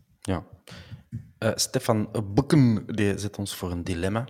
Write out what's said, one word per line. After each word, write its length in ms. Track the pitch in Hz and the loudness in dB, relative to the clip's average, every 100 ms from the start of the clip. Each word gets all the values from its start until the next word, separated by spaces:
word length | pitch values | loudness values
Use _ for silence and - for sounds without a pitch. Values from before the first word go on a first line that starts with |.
| - _ | -20 _
Ja. 260 | - 87 - - - - - - - - - - | -4 -4 -4 -20 -20 -18 -18 -18 -14 -14 -14 -4
Eh, 140 | 110 | -2
Stefan 560 | - - 131 - 107 104 - 101 | 0 -2 -2 0 0 0 -4 -2
Boeken, 520 | 101 - 156 123 104 - | 2 4 6 6 4 -2
die 320 | 107 101 98 | 0 0 0
zet 200 | 101 - | -4 -6
ons 160 | 101 - | -8 -6
voor 140 | 90 | -6
een 140 | 87 | -4
dilemma. 440 | 87 85 95 110 | -4 -2 0 -2